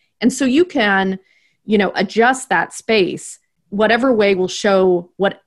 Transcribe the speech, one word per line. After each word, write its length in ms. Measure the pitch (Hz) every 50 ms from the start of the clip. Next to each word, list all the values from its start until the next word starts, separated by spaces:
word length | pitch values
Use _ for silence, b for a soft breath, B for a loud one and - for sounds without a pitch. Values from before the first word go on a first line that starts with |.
| _ _ _ -
And 100 | 208 247
so 140 | 262 - 285
you 200 | 254 247 311 359
can, 540 | 359 - 277 214 208 196 190 190 190 190 185 b b b b b b b b b
you 140 | - 214 208
know, 120 | 196 180 -
adjust 540 | - 196 190 - 214 233 247 262 262 - -
that 240 | 190 165 - - -
space, 640 | - - - 226 214 180 - - 151 - - - - _ _ _ _ _ -
whatever 440 | 208 196 220 208 233 233 247 269 247
way 220 | 214 208 202 196
will 120 | 180 185 180
show 640 | - - - 208 196 190 190 185 180 175 175 _ _ -
what 240 | 190 196 - - _